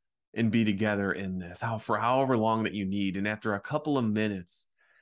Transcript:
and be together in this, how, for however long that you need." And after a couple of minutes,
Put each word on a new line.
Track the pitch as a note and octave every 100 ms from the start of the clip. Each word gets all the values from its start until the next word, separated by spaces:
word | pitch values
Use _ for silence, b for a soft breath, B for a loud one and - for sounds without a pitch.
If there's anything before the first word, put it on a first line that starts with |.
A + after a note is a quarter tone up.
| _ _ _
and | - A2+
be | A2+
together | G#2+ G2 G#2+ G2+ G2
in | E2+ G2 F#2
this, | E2+ F2
how, | A#2+ A2
for | - G#2
however | A#2 C3 C3+ B2
long | A2 A2
that | G#2+
you | G#2 G2
need." | G2+ G2 F#2+
And | G2+
after | G#2+ A2
a | G2+
couple | - D3+ D3+ C#3
of | A#2
minutes, | G#2+ G#2+ G2 F2 - - _ b b